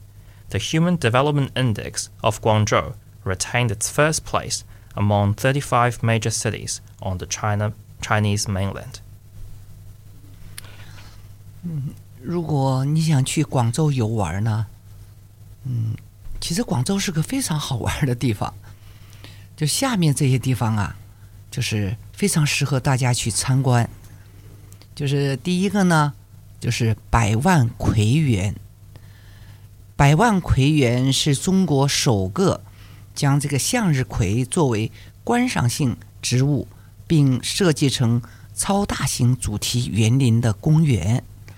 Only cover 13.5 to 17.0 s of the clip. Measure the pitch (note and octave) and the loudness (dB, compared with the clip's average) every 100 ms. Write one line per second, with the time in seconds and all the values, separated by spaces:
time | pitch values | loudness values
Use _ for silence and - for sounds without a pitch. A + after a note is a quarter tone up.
13.5 | C3+ A#2 A#2 D#3 C3 G#2+ A2+ F2 F#2+ A2+ | 0 0 2 0 2 0 -2 -2 -2 -2
14.5 | G#2+ G#2 - - - - - - - - | -2 -4 -10 -20 -20 -20 -20 -20 -20 -20
15.5 | - B2+ A#2+ A2 - - - - - - | -14 -6 -4 -4 -6 -12 -14 -10 -8 -4
16.5 | F3+ B3 D3+ B2+ G3 | -4 -2 -2 0 -2